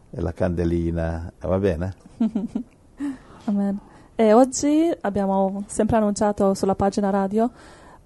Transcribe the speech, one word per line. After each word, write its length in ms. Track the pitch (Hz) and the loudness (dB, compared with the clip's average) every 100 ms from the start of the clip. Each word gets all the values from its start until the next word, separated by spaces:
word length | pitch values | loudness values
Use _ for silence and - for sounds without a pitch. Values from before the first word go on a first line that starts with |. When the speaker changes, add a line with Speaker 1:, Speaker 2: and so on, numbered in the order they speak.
| - | -16
Speaker 1:
e 100 | - | -8
la 100 | 85 | -8
candelina, 1000 | - 92 85 85 87 82 85 82 82 85 - | -2 -2 0 0 0 -2 -2 -4 -6 -10 -10
eh, 80 | 80 | -4
va 120 | 95 | 0
bene? 340 | 98 80 92 - - - | 0 -2 -6 -8 -20 -4
Speaker 2:
<laughs> 480 | 220 - 196 214 - _ _ - 285 262 - - - | -4 -4 -8 -8 -12 _ _ -10 -10 -10 -18 -12 -6
Amen. 340 | 202 202 202 - - - - | -2 -2 -6 -10 -20 -10 0
E 180 | 220 | 6
oggi 580 | 220 262 - 294 302 339 - | 6 6 2 0 2 2 0
abbiamo 640 | 202 202 196 196 190 196 202 | -4 -2 0 0 0 -2 -6
sempre 300 | - 214 226 | -2 2 2
annunciato 560 | 208 202 208 208 196 196 | 2 2 0 2 2 2
sulla 180 | 190 | 0
pagina 360 | 190 196 - 202 | 2 0 0 0
radio, 380 | 202 196 208 240 - - - - - | 0 0 0 0 -2 -18 -20 -20 -20